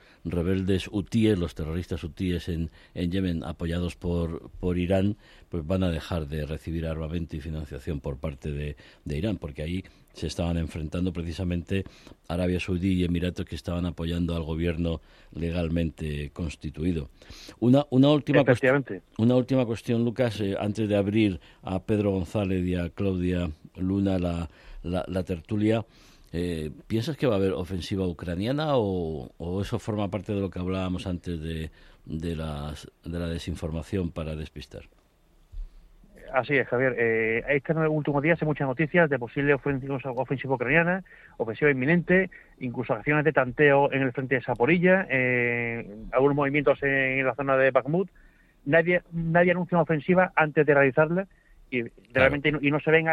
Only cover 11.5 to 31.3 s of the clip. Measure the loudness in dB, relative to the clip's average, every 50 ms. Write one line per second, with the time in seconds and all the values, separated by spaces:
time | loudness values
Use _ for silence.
11.5 | -2 -2 -2 -2 -4 -4 -4 -6 -12 -20 -20 -20 -20 _ _ -6 -4 -2 0 0
12.5 | 0 -2 -2 -2 -2 0 0 2 2 2 2 2 0 0 -2 -2 -4 -6 -8 -8
13.5 | -10 -10 -6 -6 -4 -4 -4 -4 -4 -4 -4 -4 -2 -2 -2 -2 -2 -4 -4 -4
14.5 | -4 -2 -2 -2 0 -2 -2 -2 -4 -4 -8 -14 -20 -20 -20 -14 -8 -6 -4 -4
15.5 | -2 -2 -2 0 0 0 -2 -2 -4 -6 -6 -6 -6 -6 -8 -8 -8 -8 -8 -8
16.5 | -8 -10 -10 -10 -8 -4 -2 -2 -2 -2 -6 -10 -14 -20 -20 -20 -20 -20 -20 -20
17.5 | -6 0 4 4 6 4 4 4 4 4 6 6 6 4 2 2 4 4 6 4
18.5 | 4 4 4 4 2 2 0 -4 -8 -12 -12 _ _ 2 2 4 4 4 2 2
19.5 | 2 0 0 0 -4 -4 -2 -2 0 0 0 0 0 0 0 0 0 -2 -2 -2
20.5 | -2 -2 -2 -2 -2 0 0 2 2 2 2 4 4 4 4 4 2 -2 -8 -16
21.5 | -20 _ -6 -4 -4 -4 -2 0 0 2 2 2 0 0 -2 -2 -2 -2 0 0
22.5 | 0 0 0 0 0 -2 -2 -4 -4 -4 -2 -2 0 0 0 0 0 0 -2 -4
23.5 | -6 -10 -16 -16 -10 -6 -2 0 0 2 2 2 2 0 0 -2 -2 -4 -6 -8
24.5 | -10 -16 -20 -18 -16 -12 -6 -4 -4 -4 -4 -4 -4 -4 -4 -4 -6 -8 -6 -4
25.5 | -2 0 2 2 2 0 -2 -6 _ -20 -20 -20 -20 -20 -16 -8 -6 -4 -4 -2
26.5 | -4 -4 -6 -8 -10 -12 -8 -4 -4 -4 -2 -4 -4 -2 0 0 2 2 2 0
27.5 | 0 -2 -4 -6 -6 -8 -6 -4 -2 -2 -2 -2 -4 -6 -6 -6 -4 -2 -2 -2
28.5 | -2 -2 0 0 2 2 2 2 0 -2 -2 -4 -4 -6 -8 -12 -12 -10 -8 -4
29.5 | -4 -4 -4 -4 -4 -6 -4 -4 -4 -2 -2 -2 -4 -6 -4 -4 -4 -2 -2 -4
30.5 | -4 -6 -4 -4 -2 -2 -2 -2 -4 -4 -4 -4 -6 -6 -6 -6